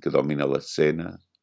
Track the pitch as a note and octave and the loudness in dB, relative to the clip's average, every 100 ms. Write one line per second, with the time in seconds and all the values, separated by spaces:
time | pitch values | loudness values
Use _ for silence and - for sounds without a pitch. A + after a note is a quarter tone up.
0 | - C#2+ C#2+ D2 C#2 C#2 - - D2+ D#2+ | 0 0 2 0 0 -2 -2 2 2 2
1 | E2+ F2+ _ _ | -6 -12 _ _